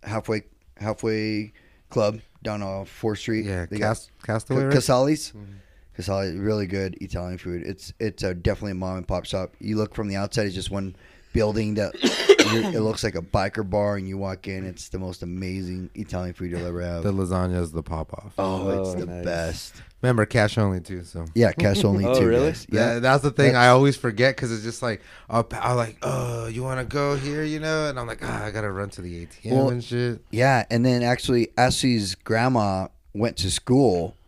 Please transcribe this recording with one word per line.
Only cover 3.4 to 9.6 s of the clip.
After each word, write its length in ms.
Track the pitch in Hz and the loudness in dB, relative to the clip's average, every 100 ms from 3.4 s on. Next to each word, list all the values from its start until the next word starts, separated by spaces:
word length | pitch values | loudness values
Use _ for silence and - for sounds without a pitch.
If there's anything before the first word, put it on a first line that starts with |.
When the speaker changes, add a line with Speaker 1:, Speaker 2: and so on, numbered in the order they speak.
Speaker 2:
Yeah, 220 | 104 92 85 | -2 -4 -4
Speaker 1:
They 120 | 104 | -2
got 100 | 107 113 | -2 -2
Speaker 2:
Cas-, 140 | - _ | -6 _
Castaway, 380 | - 110 - 135 | -4 -4 0 0
Speaker 1:
Ca-, 60 | 135 | 4
Speaker 2:
right? 80 | |
Speaker 1:
Casale's. 560 | 143 - 123 135 151 - 107 | 2 4 4 4 2 -2 -14
Speaker 2:
Mm-hmm. 160 | 101 98 - - - - | -18 -18 -20 -20 -20 -10
Speaker 1:
Casale's, 400 | 92 98 98 85 | -4 -2 -2 -2
really 300 | 101 107 98 | -2 0 -2
good 300 | 98 95 - | -2 -4 -6
Italian 360 | 92 90 90 90 | -8 -8 -6 -8
food. 240 | 90 87 - | -8 -8 -8
It's, 260 | 95 - - | -10 -12 -6
it's 240 | 113 95 | -6 -4
a, 100 | 101 | -4
definitely 380 | 90 85 98 104 | -2 -2 -2 -4
a 40 | 92 | -6
mom 220 | 92 92 | -6 -6
and 100 | 87 | -4
pop 160 | 90 | -6
shop. 300 | - 98 92 | -4 -6 -6
You 180 | _ | _